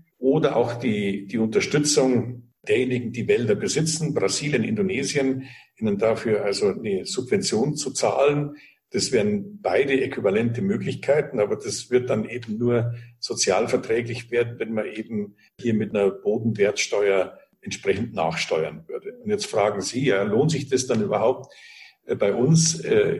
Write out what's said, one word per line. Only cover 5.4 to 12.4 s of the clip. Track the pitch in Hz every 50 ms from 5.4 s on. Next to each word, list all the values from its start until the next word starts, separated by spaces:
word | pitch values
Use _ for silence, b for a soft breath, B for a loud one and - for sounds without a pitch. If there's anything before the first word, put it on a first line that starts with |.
| B B B B B B B -
ihnen | 110 107 101 98
dafür | 113 110 110 107 - 117 107 101 101
also | 101 98 - 107 98
eine | 92 - 113 107 98 92 87
Subvention | - - 135 123 - 110 98 92 - - 110 135 156 147
zu | - - 127
zahlen. | - - - 110 - 135 139 147 147 147 147 147 B B B B B B B _
Das | - 107 - -
wären | 127 113 104 104 104 101 95 - - -
beide | - 87 90 113 143 - 135 131
äquivalente | - - - 120 110 98 98 110 117 120 117 117
Möglichkeiten, | 98 98 107 120 - - - - - - 143 151 143 - - 113
aber | 104 107 107
das | - - 110 - - - -
wird | 123 123 120 -
dann | - 107 107 -
eben | 113 123